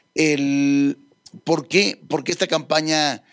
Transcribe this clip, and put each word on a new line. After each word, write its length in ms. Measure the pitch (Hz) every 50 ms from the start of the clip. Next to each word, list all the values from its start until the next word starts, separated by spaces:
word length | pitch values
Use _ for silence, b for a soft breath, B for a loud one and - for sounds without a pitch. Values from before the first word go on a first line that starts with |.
| B _ _
el, 840 | 151 156 151 147 139 139 139 139 143 139 139 143 143 143 139 139 - _ _ _ _ _ - - - -
¿por 240 | 151 165 156 - -
qué, 300 | - 196 202 - - - - -
por 140 | 147 147
qué 100 | 131 -
esta 160 | 170 - 190 -
campaña, 720 | 170 156 127 127 156 156 156 156 156 156 151 143 120 - b b